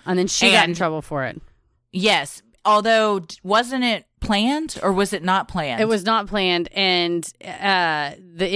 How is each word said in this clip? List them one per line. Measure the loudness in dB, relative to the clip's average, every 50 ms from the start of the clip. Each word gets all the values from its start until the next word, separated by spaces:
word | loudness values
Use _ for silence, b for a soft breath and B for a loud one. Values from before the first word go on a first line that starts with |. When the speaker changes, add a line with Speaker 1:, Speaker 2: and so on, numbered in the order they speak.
| -4
Speaker 1:
And | -2 0 0
then | 0
she | 0 0 2 4 4
got | 6 6 4
in | 2
Speaker 2:
And | 0
Speaker 1:
trouble | -2 -2 -2 -2 -4 -6
for | -6 -6 -4 -4
it. | -6 -8 -12 -16 -20 _ _ _ _ _ _ _ _ -6
Speaker 2:
Yes. | -2 2 2 2 2 0 -4 -10 -14 _ _ _ _ 2
Although, | 2 4 4 4 4 4 4 4 2 0 -2
d-, | -4 -8 -16 -12 -4
wasn't | 0 2 2 2 0 -2 -2 0
it | 0 -2 -4 -6 _ _ -8
planned, | -4 -2 0 2 2 2 0 0 -2 -6 -8 -4 -2
or | 0 0
was | 2 0 0 -2
it | -4 -2
not | 0 0 0 -2
planned? | -4 -4 -4 -4 -2 -2 -2
Speaker 1:
It | 0 0
was | 0 0 0
not | 0 0 0 -2
planned, | -2 -2 -2 0 0 0 0 -2 -4 -4
and, | -2 0 2 2 2 0 0 -2 -2 -4 -6 -12 -16 -16
uh, | -16 -10 -4 -2 0 2 2 2 0 0 -2 -4 -6 -8 -12 -20 -14 -6
the | -4 -4 0 0